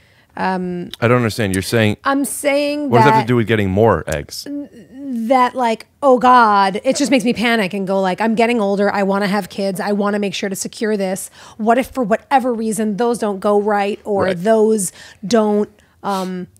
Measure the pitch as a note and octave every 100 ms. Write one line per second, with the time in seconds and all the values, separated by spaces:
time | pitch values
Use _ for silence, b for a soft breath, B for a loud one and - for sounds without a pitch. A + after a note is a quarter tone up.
0 | b b b - F#3+ F#3 F3+ F3+ F3 -
1 | A#2 B2 A#2 G2+ G#2 F#2+ F#2 A#2 G#2+ G#2
2 | - C#4 C#4 - C#4+ C#4 C#4+ D4 D4 A#3+
3 | A3 A3 A#2 B2 A2 A2 G2 F#2+ A2+ F2
4 | D2+ D2+ C#2 - - C#4+ C#4+ A#3+ F3+ B3+
5 | C#4 A#3+ A3+ C4 B3 B3+ A#3+ A3 - -
6 | - B3+ B3+ B3+ A3+ G3+ G3 G3 B3+ C4
7 | C4+ C4 G#3+ A3+ A#3+ A#3 F#3+ G3+ F#3+ G3
8 | F#3+ F3+ A3 A3 A3+ A#3+ G3+ G3+ G3+ G3+
9 | G3 G3 G3+ G#3 F#3+ - G3 F#3+ G3 G3+
10 | G3+ G#3 G3+ - G3+ F#3+ A3 - G#3+ G#3+
11 | F#3+ F#3 - B B B G#3+ A#3 C4 -
12 | A3 F#3 - C4+ B3 A3+ A3+ G#3+ A3 F#3+
13 | A#3+ A#3 G#3+ G3 G#3 G#3 G3+ G#3 G3+ -
14 | - G3 F#3 F#3 F#3+ A3+ G#3+ A3 F3+ -
15 | B B F#3 A3+ G#3+ G#3 G#3 _ b b
16 | G3+ G3 F#3 F#3 F3+ _